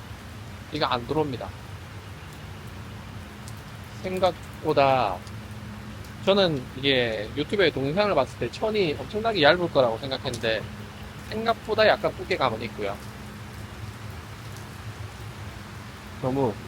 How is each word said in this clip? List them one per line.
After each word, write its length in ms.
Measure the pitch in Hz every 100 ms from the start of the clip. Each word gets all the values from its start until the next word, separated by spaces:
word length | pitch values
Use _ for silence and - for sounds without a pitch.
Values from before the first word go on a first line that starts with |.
| - - - - - - -
비가 220 | 151 147
안 140 | 123 120
들어옵니다. 420 | 147 151 117 98 - - - - - - - - - - - - - - - - - - - - - - - - -
생각보다, 1120 | 190 185 180 170 - - 165 143 139 131 107 90 - - - - - - - - - - -
저는 360 | 202 185 143 123 -
이게 520 | 139 131 120 107 107 127
유튜브에 360 | 147 202 170
동영상을 420 | 135 135 165 208
봤을 240 | 165 123 -
때 120 | 165
천이 440 | - 226 214 175 135
엄청나게 420 | 131 208 226 202
얇을 300 | 143 180 170
거라고 260 | 143 123 113
생각했는데, 640 | 135 131 139 117 113 110 101 - - - - - -
생각보다 580 | 214 226 226 - 208 214
약간 260 | 151 165 165
두께감은 460 | 185 180 135 110
있고요. 320 | 117 107 101 101 - - - - - - - - - - - - - - - - - - - - - - - - - - - - - - - -
너무 320 | 131 135 131 98